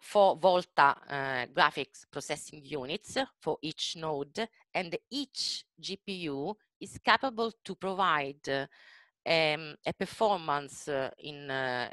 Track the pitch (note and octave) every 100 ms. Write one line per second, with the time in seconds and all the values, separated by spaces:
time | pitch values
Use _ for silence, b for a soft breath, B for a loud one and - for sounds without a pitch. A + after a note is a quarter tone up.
0 | - G#3 G3 D#3 F3+ F3+ F3 - C#3+ -
1 | - C#3 C3+ C3 B2 C#3+ D3+ D3+ C3+ -
2 | - D3 - D3 - D3+ C#3 D3 B2+ E3+
3 | - C4 C4+ _ D#3+ D3 D3+ - - E3+
4 | D#3+ C#3+ C#3+ F3 A3+ b b E3+ F3 D#3
5 | _ C4+ C#4 - - - - _ D#3 F#3+
6 | - F#3 E3 C#3 D#3 G#3 _ - F#3+ -
7 | - A3 C4+ A3 A3+ - - F#3 F#3+ F#3
8 | F#3 D3+ C#3 C#3+ - C#3 C#3 B B B
9 | B _ - E3 D#3 D3+ D#3 D3+ - -
10 | F#3+ - A3 F#3+ D#3+ C#3+ C#3 - - C#3
11 | C3 - D3 D3 C#3+ C3+ C3 B2 A#2+